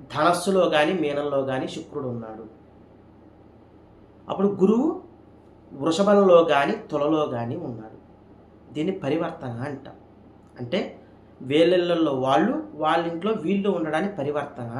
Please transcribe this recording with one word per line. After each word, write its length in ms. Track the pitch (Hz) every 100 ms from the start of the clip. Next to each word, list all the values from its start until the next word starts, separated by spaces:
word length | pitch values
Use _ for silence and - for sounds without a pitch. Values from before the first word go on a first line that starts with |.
| 135 147
ధనస్సులో 480 | 165 175 196 190 170 151
కానీ, 160 | 156 185
మీనంలో 360 | 147 143 147 139 135
కానీ 180 | 131 170 156
శుక్రుడు 320 | - 147 131 117
ఉన్నాడు, 300 | 110 107 - - - - - - - - - - - - - - - - - - -
అప్పుడు 180 | - 202 -
గురువు 280 | 196 233 320 370 - - - - - - - 139
వృషభంలో 560 | 151 165 196 202 190 170 156
కానీ, 200 | 139 147 220 -
తులలో 320 | 147 147 156 139 120
కానీ 200 | 117 170 143
ఉన్నాడు, 300 | 107 110 113 - - - - - - - 143
దీన్ని 180 | 175 -
పరివర్తన 500 | 139 160 165 - 131 117 143
అంటాం. 260 | 135 - - - - - - - -
అంటే 200 | 120 190 - - - - - - 131
వేళ్ళల్లో 640 | 147 165 185 175 170 156 131 131
వాళ్ళు, 300 | 147 208 302 - 151
వాళ్ళ 180 | 156 170 170
ఇంట్లో 200 | 165 202 220 160
వీళ్ళు 240 | 196 196 175
ఉండడాన్ని 340 | 156 156 202 151
పరివర్తన 500 | 143 147 135 - 117